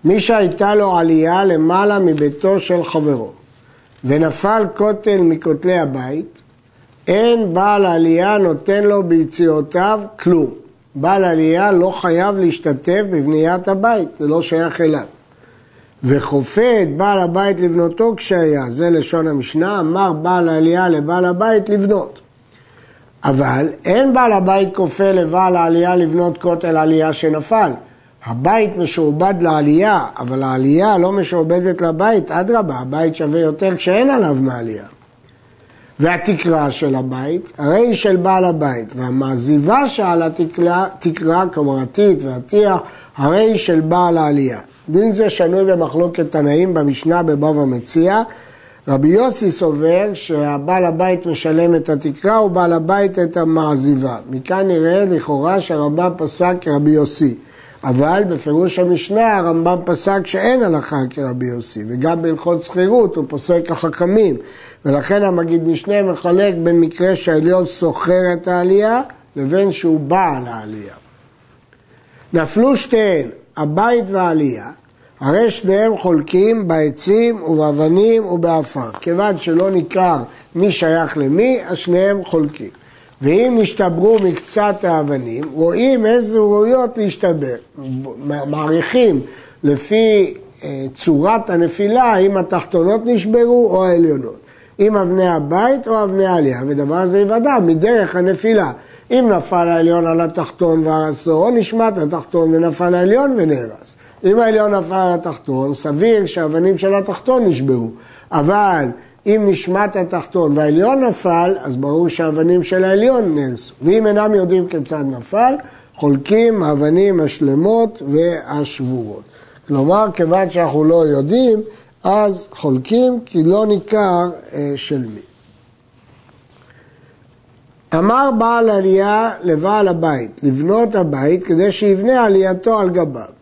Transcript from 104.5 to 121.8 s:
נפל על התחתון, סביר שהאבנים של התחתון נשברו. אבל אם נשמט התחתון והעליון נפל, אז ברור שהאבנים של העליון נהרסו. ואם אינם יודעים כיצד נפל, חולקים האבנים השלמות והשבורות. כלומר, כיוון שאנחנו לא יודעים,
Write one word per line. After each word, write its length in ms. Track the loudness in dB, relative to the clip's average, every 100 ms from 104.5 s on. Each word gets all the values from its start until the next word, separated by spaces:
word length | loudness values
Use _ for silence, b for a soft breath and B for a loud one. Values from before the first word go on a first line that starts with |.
| 2 2
נפל 200 | 0 -2
על 180 | -2 0
התחתון, 600 | 0 -4 -10 -6 -4 -2
סביר 520 | -4 -4 0 2 2 0
שהאבנים 520 | -2 -2 0 2 2
של 160 | 0
התחתון 500 | 0 -2 -6 0 2
נשברו. 460 | 2 0 0 -2 -2 -10 B B B
אבל 520 | -2 2 2 2 0 -2 -6 B B 0
אם 160 | 2 2
נשמט 500 | 0 -2 -2 -2 -2
התחתון 640 | -4 -4 -4 -2 2 2
והעליון 460 | 2 2 2 2
נפל, 520 | 0 0 0 2 2 0
אז 140 | -4 -4
ברור 320 | -2 0 0
שהאבנים 540 | -2 -2 0 2 2
של 220 | 2 0
העליון 500 | 2 4 4 2 0
נהרסו. 400 | -2 -4 -6 -12 -4
ואם 240 | 0 2 2
אינם 280 | 2 2
יודעים 340 | 2 2 0 0
כיצד 360 | -6 -6 -6 -6
נפל, 480 | -6 -6 0 0 0 B B B -4
חולקים 680 | 0 0 2 2 4 2
האבנים 580 | 0 0 2 2 2 2
השלמות 800 | -2 -2 0 2 2 2 0 -4 -2
והשבורות. 1160 | 0 0 -2 -6 -6 -6 -6 -6 -6 -8 -12 -18 B B B -4
כלומר, 380 | 0 2 2 0
כיוון 360 | 0 0 2 0
שאנחנו 340 | 0 0 2
לא 220 | 2 4 2
יודעים, 540 | 0 0 2 2 2 -2 B